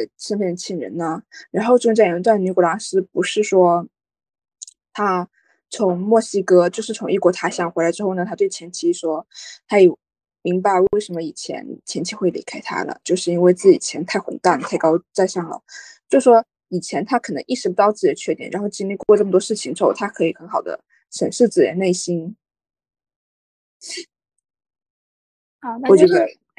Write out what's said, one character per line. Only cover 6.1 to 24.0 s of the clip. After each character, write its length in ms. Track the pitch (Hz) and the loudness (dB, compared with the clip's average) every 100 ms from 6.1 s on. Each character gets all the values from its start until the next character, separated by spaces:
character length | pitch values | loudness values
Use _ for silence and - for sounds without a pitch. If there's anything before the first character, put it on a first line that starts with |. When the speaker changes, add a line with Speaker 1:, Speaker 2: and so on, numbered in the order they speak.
| 226 | 2
Speaker 1:
西 220 | 220 202 | 2 -2
哥， 260 | 185 180 175 | 4 6 4
就 140 | 196 | 0
是 100 | 214 | -8
从 180 | 214 196 | -8 -4
异 60 | 190 | 2
国 140 | 180 | 2
他 180 | 185 175 | 2 -4
乡 220 | - 170 | -4 -4
回 140 | 175 | -2
来 80 | 165 | -2
之 100 | 170 | -2
后 120 | 202 | -4
呢， 100 | 185 | -4
他 100 | 196 | -4
对 140 | 185 196 | -2 -4
前 220 | - 170 | -4 -14
妻 200 | - 170 | -4 -2
说， 320 | 175 160 156 - - - - - | -2 -4 -6 -8 -18 -20 -20 0
他 120 | 208 | 6
有 160 | 180 - _ _ _ _ | 6 4 _ _ _ _
明 180 | 180 185 | -4 0
白 120 | 202 185 196 | 2 2 2
为 80 | 208 | 0
什 120 | 208 | -4
么 100 | 175 | -6
以 100 | 160 | -8
前 320 | - - - - - | -10 -12 -12 -12 -16
前 180 | - - | -10 -8
妻 120 | 175 208 | -8 -2
会 140 | 185 | -2
离 120 | - | -2
开 180 | - 214 | -8 -14
他 220 | - - | -8 -6
了， 160 | - - | -6 -8
就 100 | - | -4
是 160 | 180 170 | -2 -2
因 120 | 175 | 2
为 120 | 180 | 4
自 140 | 185 196 | 6 6
己 80 | - | 4
以 20 | |
前 260 | - 139 | 2 -8
太 140 | 170 208 | -6 -6
混 180 | - - | -6 -2
蛋， 200 | 180 147 | 0 0
太 160 | 143 180 | -2 0
高 240 | 160 170 - | 2 0 -2
在 120 | - 185 | -2 -2
上 220 | 185 165 | -2 -8
了。 140 | 156 _ - - _ - | -10 _ -20 -20 _ 0
就 120 | 269 | 2
说 240 | 247 226 - _ - | 6 6 4 _ -8
以 100 | 180 | -8
前 260 | - 156 | -4 -6
他 140 | 214 247 | -2 -4
可 140 | - | -4
能 100 | 143 - | -8 -6
意 80 | |
识 140 | - 190 | -4 -2
不 60 | |
到 160 | 180 208 | 2 2
自 120 | 208 | 2
己 40 | 180 | 0
的 60 | |
缺 200 | 139 - | 0 -6
点， 140 | 156 - | -8 -6
然 100 | 190 | -6
后 60 | 208 | -6
经 200 | - 196 | -6 -8
历 60 | 202 | -2
过 200 | - 208 | 4 4
这 80 | |
么 60 | 202 | 4
多 80 | 185 | 0
事 160 | - 214 | 0 -4
情 180 | 131 | -6
之 80 | 175 | -2
后， 100 | 196 | 0
他 140 | - 202 | 0 -4
可 160 | - | -2
以 80 | 165 | -4
很 120 | - 160 | -4 -6
好 120 | - | -6
地 160 | - - _ _ _ | -6 -10 _ _ _
审 200 | - - | -6 -4
视 160 | - 240 | 2 2
自 120 | 180 | 4
己 40 | 98 | 2
的 80 | |
内 180 | 175 190 | 2 -2
心。 440 | 180 - 175 165 - _ _ _ _ _ _ _ _ _ _ _ _ _ _ - - | -2 -4 -6 -8 -14 _ _ _ _ _ _ _ _ _ _ _ _ _ _ -16 -16